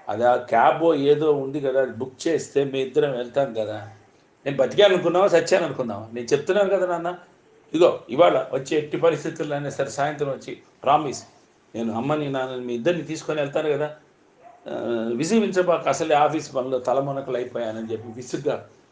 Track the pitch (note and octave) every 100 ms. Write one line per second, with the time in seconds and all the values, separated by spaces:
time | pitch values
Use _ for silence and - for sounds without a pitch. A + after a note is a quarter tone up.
0 | - G#2+ A#2+ B2+ - A#2 C3+ - E3 D3+
1 | C#3 D3 D#3 C#3+ C3+ C#3+ C#3 C3 B2+ A2
2 | C3 - E3 D3+ - C#3+ C#3 C3+ C3 D3+
3 | D3 B2 B2 C#3 C3+ A2 G#2+ G#2+ G2+ -
4 | _ _ _ _ C#3 C#3 B2+ C#3+ G3+ F3+
5 | E3 F3 G3 E3 E3 F#3 E3 C#3 A#2+ G2+
6 | A2+ A#2 A#2 C#3+ C#3+ G3 G3 F#3+ F3+ E3+
7 | E3+ F3+ - _ _ _ _ D#3 E3+ -
8 | - B2+ F3 C3+ C3 C3 - D#3 D3 D#3
9 | E3 D3+ E3 - D3+ C#3+ C#3+ C#3 C#3 -
10 | C#3+ D3 C#3+ B2 A2+ A#2+ _ _ B2 D3+
11 | D3+ A#2 - _ _ _ _ A2+ A2+ A2
12 | C3+ D3+ C#3+ C3+ C3 B2+ B2 A#2+ A#2 E3+
13 | C#3+ D#3 - D#3 C#3+ D#3 D#3 C#3+ D3+ -
14 | _ _ _ _ - - - B2 A#2 A#2
15 | A2+ A#2+ E3 A3+ G3 F#3 F3 D#3+ - C#3
16 | D#3+ D3 D3+ D#3 C#3 C3 C3 B2+ C3 B2+
17 | C#3 C#3 C3 C3 B2 A#2+ A#2 A2 A2+ A2
18 | A#2 A#2 B2 D#3 C#3+ A#2 - _ _